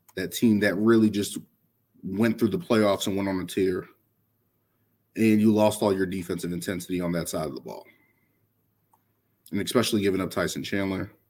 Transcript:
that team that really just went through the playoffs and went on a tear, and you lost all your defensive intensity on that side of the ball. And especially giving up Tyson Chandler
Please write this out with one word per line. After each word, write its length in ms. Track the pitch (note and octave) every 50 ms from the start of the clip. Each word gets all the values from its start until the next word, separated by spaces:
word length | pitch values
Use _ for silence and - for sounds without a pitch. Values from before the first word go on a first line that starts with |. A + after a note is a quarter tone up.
| _ _ -
that 160 | F#2+ F#2 F2 -
team 260 | - B2 A#2 G#2+ G2+
that 160 | G#2 G2+ F2
really 340 | G2 G#2+ A2+ A#2 A2 A2 G#2+
just 280 | G2 G#2 G2 - - - - _ _ _ _ _ _ _ _ _ _ - -
went 340 | F2+ F#2+ G2 A#2 A2+ -
through 120 | - A#2+ G#2
the 80 | F#2
playoffs 500 | F2 E2+ - A#2+ A2 G#2+ G2+ G2 - -
and 80 | G#2+ G2
went 140 | G2 G2 G2
on 100 | F#2+ F#2
a 60 | F2
tear, 400 | F2+ - - F#2+ F#2+ F#2 F#2+ - - _ _ _ _ _ _ _ _ _ _ _ _ _ _ _ _ _ _ _ _ _ _ _ _ -
and 240 | - A2 A2 G#2+ G#2+
you 140 | G#2+ A2 G#2
lost 280 | G#2+ G#2+ G#2+ G#2 -
all 140 | A2+ G#2 F#2+
your 120 | F#2+ F#2+
defensive 440 | F2+ F#2+ F#2+ E2+ F2+ F#2 F2 F2 E2+
intensity 480 | F2 E2+ - - F#2+ F2+ - - F#2 F2+
on 120 | F2+ F2 E2+
that 160 | E2+ E2 -
side 160 | - E2+ D#2
of 100 | D2+ C2
the 60 | -
ball. 240 | - - - - - - _ _ _ _ _ _ _ _ _ _ _ _ _ _ _ _ _ _ _ _ _ _ _ _ _ _ _ _ _ _ _ -
And 100 | F2 G2+
especially 400 | F#2+ - - B2 A2 - A2+ G#2
giving 200 | G2 G2+ F#2 F#2+
up 100 | F#2 E2+
Tyson 320 | - G2+ F2 E2 - D2 -
Chandler 480 | - G2+ G2 G2 G2 F#2+ F#2 G2 G2+ - _ _